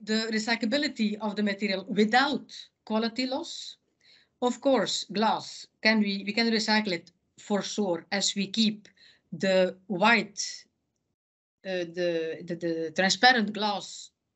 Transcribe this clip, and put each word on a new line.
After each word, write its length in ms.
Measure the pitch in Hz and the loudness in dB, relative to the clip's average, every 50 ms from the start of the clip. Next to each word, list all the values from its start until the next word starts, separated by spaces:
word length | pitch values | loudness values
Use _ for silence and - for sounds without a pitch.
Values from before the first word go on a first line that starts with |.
| 208 | -6
the 260 | 208 214 214 226 220 | -4 -2 -2 -2 -2
recyclability 840 | 220 214 214 247 233 226 240 214 254 294 302 285 - - 220 202 208 - | -2 -2 0 -2 -2 -2 0 0 0 0 0 -2 -2 0 -2 -2 -2 -2
of 160 | 220 208 190 | -6 -6 -2
the 80 | 208 208 | -2 -2
material 420 | 202 196 - 214 190 190 185 190 - | -2 -2 -2 -2 -4 -4 -4 -4 -4
without 640 | 202 196 220 214 240 254 277 302 262 - - - - - - - _ _ _ | 2 2 2 4 4 4 4 2 0 -4 -6 -10 -18 -20 -20 -20 _ _ _
quality 400 | - 214 220 233 226 226 - 262 | -4 -2 -2 -2 -2 -2 -4 -4
loss, 520 | 254 262 302 339 - - - - - - _ _ _ _ _ _ _ - _ _ _ _ - | -4 -4 -6 -6 -8 -12 -14 -14 -16 -18 _ _ _ _ _ _ _ -20 _ _ _ _ -2
of 200 | 247 247 247 - | -2 -2 -2 0
course, 440 | - 277 262 226 180 151 - - - - | 2 2 4 4 2 0 -2 -4 -6 -4
glass, 560 | 180 202 220 214 180 151 139 - - - - _ _ - | -2 0 2 2 0 0 -4 -10 -16 -16 -18 _ _ 0
can 180 | - 220 220 214 | 2 4 4 4
we, 240 | 208 202 196 196 196 | 2 2 0 -4 -4
we 60 | 196 | -4
can 180 | 208 233 233 233 | -2 0 0 2
recycle 420 | 220 214 214 220 214 214 214 202 175 | 2 0 2 2 2 2 2 0 -4
it 180 | 165 - - _ _ _ _ _ - | -4 -6 -12 _ _ _ _ _ -16
for 220 | - - 208 190 | -6 -4 -2 -2
sure, 440 | 180 - - - 208 185 170 170 - - | -2 -4 -4 -2 0 0 0 -2 -4 -4
as 240 | 202 196 190 - - | -2 0 0 0 0
we 120 | 202 190 | -2 -4
keep 400 | 190 - 226 220 208 214 - - - _ _ - - _ _ _ - | -2 2 2 2 2 2 -2 -12 -20 _ _ -20 -20 _ _ _ -14
the 440 | 185 147 196 190 185 185 185 180 180 - _ | -8 -2 0 2 4 4 4 4 0 -6 _
white, 800 | - 196 170 202 226 233 214 175 - - - - - - - - _ _ _ _ _ _ _ _ _ _ _ _ _ _ _ _ _ _ _ - | -6 0 4 4 6 6 4 2 -4 -8 -10 -10 -10 -10 -14 -18 _ _ _ _ _ _ _ _ _ _ _ _ _ _ _ _ _ _ _ -10
uh, 40 | 190 | -6
the, 720 | 185 180 175 170 170 180 175 175 170 165 160 160 165 - 180 | -4 -4 -4 -6 -4 -2 -2 0 0 0 -2 -4 -8 -10 -8
the, 100 | 170 170 | -10 -8
the 380 | 170 175 170 165 165 160 160 156 | -4 -4 -4 -2 -2 -4 -4 -2
transparent 560 | - 185 190 185 - 247 254 254 240 208 202 214 | 0 2 2 4 8 8 8 8 8 2 -2 -2
glass 580 | 202 214 208 202 185 - - - - - - _ _ _ _ _ | -2 -2 -2 -2 -4 -6 -10 -14 -16 -18 -20 _ _ _ _ _